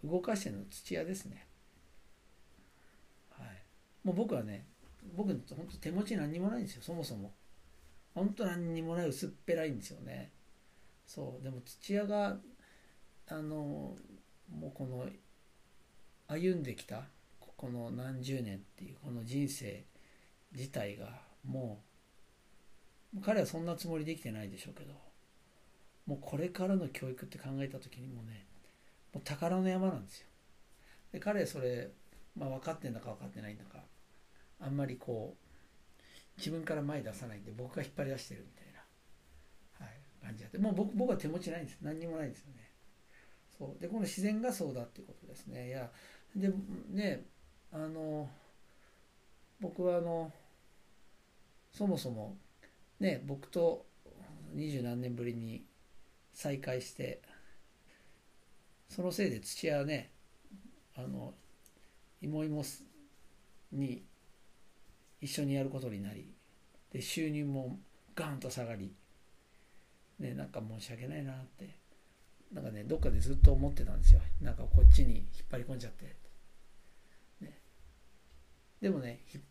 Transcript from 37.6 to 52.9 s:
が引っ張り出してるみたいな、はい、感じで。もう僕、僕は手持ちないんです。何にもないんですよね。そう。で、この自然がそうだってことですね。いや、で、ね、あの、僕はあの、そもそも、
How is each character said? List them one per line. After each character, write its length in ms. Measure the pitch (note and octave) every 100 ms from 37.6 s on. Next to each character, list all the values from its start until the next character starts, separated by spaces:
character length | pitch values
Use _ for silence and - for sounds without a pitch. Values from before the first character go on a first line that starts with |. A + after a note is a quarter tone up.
| B2 -
が 80 |
引 60 | C#3
っ 20 | -
張 100 | C3+
り 40 |
出 80 | C3+
し 100 | -
て 80 | F2+
る 100 | -
み 60 |
た 120 | -
い 100 | -
な、 1120 | - - - - - - - - - - - -
は 60 |
い、 100 | - - -
感 140 | - A2
じ 100 | -
で。 80 | F#3+
も 140 | G#3+
う 20 |
僕、 220 | F#3 G#3 G3+
僕 140 | B3+
は 60 | G3
手 100 | D3+
持 120 | F3
ち 120 | E3+
な 80 | E3+
い 20 |
ん 40 | C#3+
で 60 |
す。 60 | -
何 180 | D3 D#3+
に 80 | E3
も 100 | D#3+
な 80 | C#3
い 20 |
ん 40 |
で 40 | -
す 60 |
よ 60 | C#3+
ね。 180 | B2 A2 - - - - - - - - -
そ 180 | C#3 C#3+
う。 40 |
で、 60 | F3
こ 80 | G#3+
の 60 |
自 200 | F#3 -
然 200 | G3 G#3+
が 100 | B3
そ 200 | - D#3
う 20 |
だ 80 | B2
っ 80 | A#2
て 120 | -
こ 120 | -
と 140 | - -
で 80 | -
す 120 | -
ね。 200 | B2+ B2
い 40 |
や、 180 | C3 A#2 - - - - G3
で、 160 | G3 F#3+ G3 - -
ね、 360 | F#3+ G3+ B2+ - - - - -
あ 60 | D#3 D#3
の、 420 | D#3+ D#3 D3+ C#3 - - - - - - - - - - - - -
僕 240 | F#3 F3+ F3+
は 120 | F3
あ 40 |
の、 320 | E3+ E3 D#3+ - - - - - - - - - - - - - -
そ 160 | - G3+
も 100 | D#3
そ 120 | C3
も、 280 | A2 G#2 G2 - - - - -